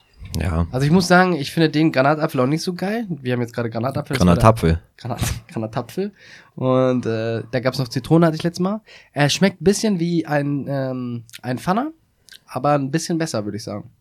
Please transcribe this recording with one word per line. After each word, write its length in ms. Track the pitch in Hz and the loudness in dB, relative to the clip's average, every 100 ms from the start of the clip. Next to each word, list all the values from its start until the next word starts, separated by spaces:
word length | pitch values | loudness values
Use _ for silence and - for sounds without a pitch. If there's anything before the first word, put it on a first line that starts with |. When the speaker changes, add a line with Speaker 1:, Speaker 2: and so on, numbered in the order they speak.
| _ _ - - | _ _ -8 -4
Speaker 1:
Ja. 260 | 82 82 85 | -2 0 -2
Speaker 2:
Also 140 | 127 143 | 0 4
ich 60 | |
muss 160 | 180 180 | 4 6
sagen, 260 | 180 185 | 4 4
ich 180 | 160 143 | 0 -2
finde 180 | - 160 | 0 2
den 220 | 147 160 | 4 2
Granatapfel 480 | 143 135 151 156 135 | 4 2 2 0 0
auch 80 | 127 | 0
nicht 140 | 156 | 0
so 100 | 185 | -4
geil. 320 | 175 185 226 214 | -4 -4 -4 -6
Wir 240 | 151 127 | -6 -2
haben 80 | 123 | -2
jetzt 120 | 117 | -2
gerade 160 | - 117 | -4 -6
Granatapfel. 480 | 113 123 143 143 131 | -4 -4 -4 -4 2
Das 80 | 90 | 4
war 80 | |
der 80 | 85 | 6
Speaker 1:
Granatapfel. 380 | 110 113 82 82 - _ | 6 6 2 2 -4 _
Speaker 2:
Granat-, 500 | 120 120 - - - | -10 -4 -4 -6 -8
<laughs> 0 | |
Granatapfel. 640 | - 110 131 120 - 202 - - - - - | -8 -6 -6 -8 -6 -6 -8 -20 -20 -20 -4
Und, 500 | 131 127 131 127 117 | 0 2 2 2 -2
äh, 380 | 113 113 117 - | -2 -2 -4 -4
da 80 | 131 | -2
gab's 180 | 127 127 | -2 -4
noch 100 | 123 | -4
Zitrone, 360 | 135 - 160 170 | -6 2 4 4
hatte 120 | 156 | 2
ich 60 | |
letztes 180 | 170 170 | -4 -2
Mal. 200 | 180 214 _ - _ | -4 -4 _ -20 _
Er 180 | - 143 | -2 0
schmeckt 320 | - 196 190 | 4 2 2
ein 20 | 156 | 0
bisschen 340 | 202 226 190 | 2 0 0
wie 260 | 170 170 156 | 0 0 0
ein, 400 | 151 143 143 127 | -2 0 -4 -4
ähm, 540 | 139 131 127 123 117 113 - | -4 -4 -6 -6 -8 -12 -12
ein 180 | 123 127 | -6 -4
Pfanner, 320 | - 202 302 320 _ _ _ - _ | -2 -2 -2 -8 _ _ _ -20 _
aber 240 | 131 143 | -4 0
ein 160 | 147 135 | 0 0
bisschen 260 | 160 - 165 | -4 -2 -4
besser, 260 | 160 113 104 | -2 -4 -4
würde 120 | 101 | -8
ich 60 | |
sagen. 260 | 104 104 - _ | -8 -10 -12 _